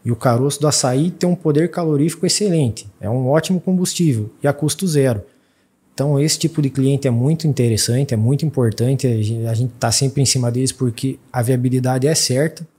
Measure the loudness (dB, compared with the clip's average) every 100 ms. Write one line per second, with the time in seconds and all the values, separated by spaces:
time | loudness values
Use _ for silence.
0 | -4 0 2 2 0 0 0 2 0 0
1 | -2 0 -2 0 2 2 0 -2 -2 0
2 | 0 0 -2 0 0 0 0 -2 -12 _
3 | -4 -2 2 0 2 -2 0 0 0 0
4 | 0 2 -4 -2 -2 0 -2 -2 0 2
5 | 2 0 -6 _ _ _ _ _ _ -4
6 | 0 2 0 0 -2 0 -2 0 0 2
7 | 0 0 0 0 0 2 2 2 0 0
8 | 0 0 2 0 0 0 0 0 0 0
9 | 0 0 -2 -2 -2 -2 -2 -2 -2 0
10 | 0 0 0 2 0 0 -2 -2 -4 -2
11 | -6 -6 _ -4 0 2 2 0 0 0
12 | 2 0 0 0 0 -4 -18